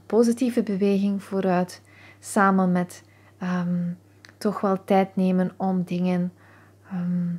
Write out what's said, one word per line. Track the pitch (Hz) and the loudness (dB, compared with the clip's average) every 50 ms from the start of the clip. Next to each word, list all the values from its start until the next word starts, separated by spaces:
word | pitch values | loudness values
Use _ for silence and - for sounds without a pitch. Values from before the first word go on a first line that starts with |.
| - | -4
positieve | - 208 220 240 233 233 - 262 240 240 240 196 | 0 2 2 4 4 2 0 0 -2 0 0 -2
beweging | 208 196 185 202 202 202 196 196 202 202 196 - | -2 0 0 2 2 2 2 0 0 -2 -4 -6
vooruit, | - 196 196 190 185 180 180 180 - - - - - - - - - - - | -6 -4 -2 0 2 2 2 0 -2 -6 -14 -20 -20 -20 -20 -20 -20 -20 -20
samen | - - - 208 196 196 190 190 185 180 | -12 -4 2 4 4 4 4 4 4 2
met, | 180 180 180 180 - - - _ _ _ - - _ - | 2 0 -2 -4 -8 -16 -20 _ _ _ -20 -20 _ -10
ehm, | 185 180 180 180 175 175 175 175 175 175 175 - - _ _ _ - - - - | -6 -4 -4 -2 -2 -2 -2 -2 -4 -4 -8 -10 -14 _ _ _ -20 -20 -12 -6
toch | - 208 190 - | -4 -4 -4 -2
wel | - 196 190 185 - | 0 0 0 0 0
tijd | - 202 190 196 190 - | 2 2 2 2 2 0
nemen | 190 185 185 185 185 185 180 - - | 0 2 2 2 2 0 0 -2 -4
om | 190 190 185 185 175 | -4 -2 0 -2 -2
dingen, | - 180 175 180 180 180 175 180 180 - - - - - - - - - _ - - | -2 -2 -2 0 0 0 0 -2 -4 -6 -10 -20 -20 -20 -20 -20 -20 -20 _ -16 -10
ehm, | 190 175 175 175 180 175 175 175 175 | -8 -6 -4 -2 -2 -2 -2 -4 -4